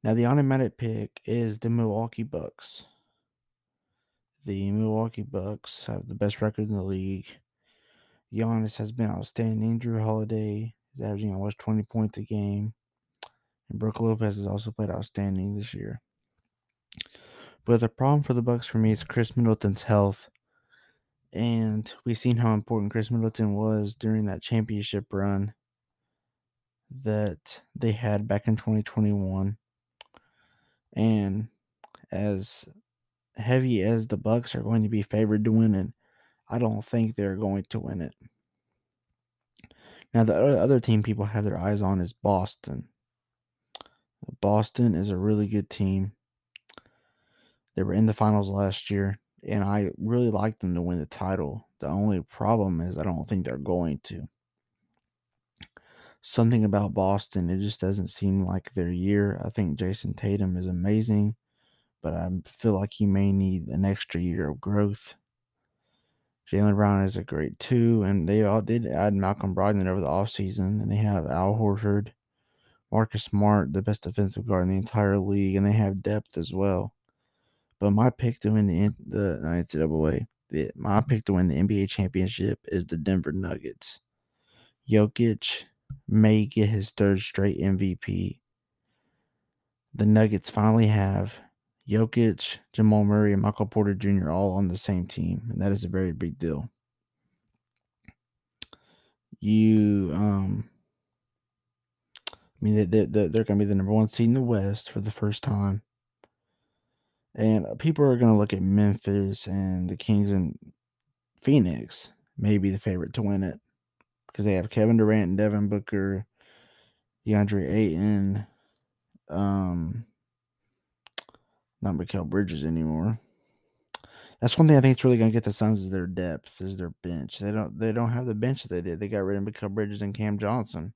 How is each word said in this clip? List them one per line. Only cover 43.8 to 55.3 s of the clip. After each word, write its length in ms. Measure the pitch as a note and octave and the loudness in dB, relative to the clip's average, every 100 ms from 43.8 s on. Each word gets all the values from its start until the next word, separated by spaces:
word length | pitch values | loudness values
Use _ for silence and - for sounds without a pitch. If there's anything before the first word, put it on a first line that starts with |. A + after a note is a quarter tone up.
| - _ _ _ - C3 | -20 _ _ _ -18 -2
Boston 560 | G2+ G#2 G#2+ - A#2+ E2+ | 2 2 2 2 2 2
is 140 | G2+ | -2
a 80 | F#2 | -2
really 300 | G2+ G#2+ G#2 | 0 0 0
good 220 | G#2+ G2 | -2 -4
team. 440 | - F#2+ F#2+ F#2+ - _ _ _ - _ - _ _ _ _ _ _ _ _ _ - | -4 -2 0 -2 -8 _ _ _ -20 _ -20 _ _ _ _ _ _ _ _ _ -4
They 80 | |
were 80 | G2 | -2
in 140 | F#2+ A2 | 2 2
the 80 | |
finals 360 | G#2 G#2+ G#2 G2 | 2 2 2 0
last 400 | G2 G2 F#2+ - | -2 -2 -4 -6
year, 300 | G2+ G2 G2+ _ _ - | -4 -2 -6 _ _ -6
and 200 | G#2 G2 | -4 0
I 260 | G#2 G2+ - | 0 -2 -4
really 320 | A2 A#2+ A#2+ | -2 0 2
like 300 | G#2 G#2+ A2 | 0 -2 -4
them 160 | F#2 F2 | -4 -2
to 60 | |
win 180 | F2 F2 | -2 -4
the 60 | D2+ | -6
title. 640 | - F#2 F#2+ D2 G#2+ _ _ | -6 -4 -2 -4 -8 _ _
The 80 | C#2 | -6
only 320 | F#2 G#2+ F#2+ | -2 0 0
problem 580 | - - - A2+ G2 E2+ | -4 -4 0 2 2 -2
is 180 | F2 - | -4 -4
I 60 | |
don't 240 | F#2+ D#2+ - | -4 -4 -4
think 160 | G2 | -4
they're 140 | C#2+ B1+ | -4 -6
going 420 | C#2+ F2+ E2+ C#2+ | -2 -2 0 -4
to. 260 | - - - _ _ _ _ _ _ _ _ _ _ | -8 -14 -14 _ _ _ _ _ _ _ _ _ _